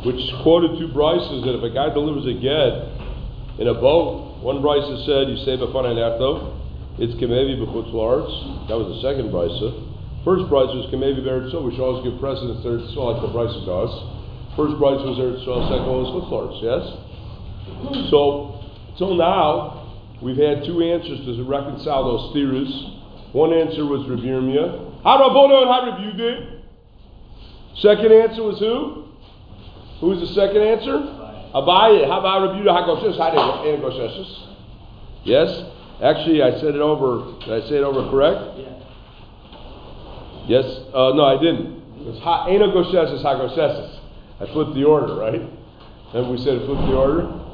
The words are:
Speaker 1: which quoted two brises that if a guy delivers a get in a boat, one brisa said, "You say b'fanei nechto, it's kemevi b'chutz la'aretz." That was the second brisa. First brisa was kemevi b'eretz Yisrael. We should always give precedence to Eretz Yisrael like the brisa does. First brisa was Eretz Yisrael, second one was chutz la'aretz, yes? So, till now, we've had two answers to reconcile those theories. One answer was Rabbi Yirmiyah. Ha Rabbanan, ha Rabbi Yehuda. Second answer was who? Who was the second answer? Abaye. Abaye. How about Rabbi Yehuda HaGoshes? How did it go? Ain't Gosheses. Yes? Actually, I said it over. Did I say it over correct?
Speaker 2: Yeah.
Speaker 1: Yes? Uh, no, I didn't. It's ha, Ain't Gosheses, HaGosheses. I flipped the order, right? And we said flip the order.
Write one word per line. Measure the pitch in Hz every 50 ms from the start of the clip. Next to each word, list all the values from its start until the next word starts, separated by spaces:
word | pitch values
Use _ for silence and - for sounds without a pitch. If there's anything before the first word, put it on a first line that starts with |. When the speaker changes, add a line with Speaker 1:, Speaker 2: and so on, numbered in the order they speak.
| -
Speaker 1:
which | 120 123 - - - - - -
quoted | 156 165 175 170 160 160 -
two | 165 160
brises | 123 139 147 156 175 175 - - 143 127 117
that | 131 123
if | 113 107
a | 117
guy | 113 131 143 151 -
delivers | 147 147 151 147 139 120
a | 127 120
get | - 120 131 143 156 143 - - - - - - - - - - - - - - - - - - - 110
in | 120
a | 110 113
boat, | 120 131 151 170 160 - - - - - - - -
one | 120 143 139
brisa | 135 147 147 143 - 139 131 117 120
said, | 147 143 139 139 135
"You | 120 - -
say | 135 131
b'fanei | 127 127 117 131 131 127 123 117
nechto, | 113 117 117 117 - 131 131 156 170 - - - - - - - - - - - -
it's | 117 117 117 - 131
kemevi | 117 117 123 135 139 135 120 113
b'chutz | - 113 113 110 - 113
la'aretz." | 113 110 113 127 151 156 - - - - - - - -
That | - 107 117
was | 107 92 -
the | -
second | - 131 143 135 120 104
brisa. | 92 87 87 85 - - 104 117 123 - - - - - - - - - -
First | 165 185 185 185 -
brisa | 143 139 127 123 131 127 117
was | -
kemevi | 131 131 135 139 135 131 123
b'eretz | 131 131 127 123 - -
Yisrael. | 170 147
We | 123
should | 117 127 127
always | 131 127 127 127
give | 123 117 -
precedence | 131 139 131 - 123 120 110 - -
to | 123
Eretz | 120 113 - -
Yisrael | - 147 131 120 113
like | 113 -
the | 107
brisa | - 117 117 110 - - -
does. | 92 90 90 - - - - - - - - - - - - - - -
First | - 151 147 151
brisa | - 147 139 135 135 -
was | 135 123 120 127
Eretz | 123 120 - -
Yisrael, | 131 127 123 113 -
second | 110 120 117
one | 131 127 127 127
was | 123
chutz | - 180 175 - 151
la'aretz, | 110 - - - - 107
yes? | 113 127 165 - - - - - - - - - - - - - - - - - - - - - 277 277 269 - -
So, | 156 143 147 143 143 143 - - - - - - - - - - - -
till | 180 196 185
now, | 175 165 170 190 196 165 151 156 170 - - - - - - - - - - - -
we've | 117 123 127
had | 135 147 151 147 - -
two | - 175 170 165
answers | 165 170 165 165 170 143 117 117
to | 123 120 113 123
reconcile | 131 139 139 139 143 - - - 156 143 135 127
those | 127 120 110 - - -
theories. | 147 143 135 131 131 139 - - - - - - - - - - - - - -
One | 131 156 156 165
answer | 165 160 147 - 147 151
was | 143 143 131 120 123
Rabbi | 127 117 113
Yirmiyah. | 127 131 131 131 131 131 143 160 175 - - - - - - -
Ha | - 262 269
Rabbanan, | 269 254 - 269 277 277 277 269 254
ha | 247 247 254 254
Rabbi | 240 196 175 202 208
Yehuda. | 208 185 233 233 247 277 - - - - - - - - - - - - - - - - - - - - - - - - - - - - -
Second | 208 214 202 220 220
answer | 220 220 226 220 220 226 220
was | 214 190 170
who? | 202 220 233 269 302 269 - - - - - - - - - - - - - - - - - - - - - -
Who | -
was | 170 196 175
the | 170 - 170
second | 196 196 190 196 208 214
answer? | 214 226 214 - 269 277
Abaye. | 294 277 - - - - - - - - - -
Abaye. | 139 139 170 175 190 214 226 214 185 147 135
How | 175 190
about | 185 190 190 190 190 185
Rabbi | 190 196 208
Yehuda | 196 175
HaGoshes? | 180 180 175 165 - 214 214 175 175
How | 165 165
did | 160
it | 147 131
go? | - 127 - - 151
Ain't | 151 143 139
Gosheses. | 131 123 131 120 107 - 98 95 - - - - - - - - - - - - - - - - - - - -
Yes? | - 113 143 165 180 - - - - - - - - - -
Actually, | - 135 156 156 - 160 160 151
I | 135 127 120 -
said | 156 151 143
it | 143
over. | 147 151 151 135 135 127 120 110 95 - - - -
Did | - 110 113 104
I | -
say | 147
it | 143 139
over | 139 135 131 - -
correct? | 135 135 139 160 - - - - -
Speaker 2:
Yeah. | - - - - - - - - - - - - - - - - - - - - - - - - - - - - - - - - - - - - - - -
Speaker 1:
Yes? | 110 135 135 - - - - - -
Uh, | 135 127 131 135
no, | 151 147
I | 135 135
didn't. | - 156 170 147 117 - - - - - - - - - -
It's | - -
ha, | - 170 170 - - 175
Ain't | 185 208 208
Gosheses, | 190 185 185 170 - 190 180 160 135 143 131 -
HaGosheses. | 147 135 127 131 120 - 165 156 139 - - - - - - - - - - - - - -
I | 98 - -
flipped | 151 151 143 131
the | 135 139
order, | 151 156 147 127 107 90
right? | 90 107 110 117 117 - - - - - - - - - - - - - - -
And | 117 127 123
we | 127 117
said | 120 139 135 120 -
flip | 139 139 139 - -
the | 131
order. | 131 135 139 156 170 175 - - - - -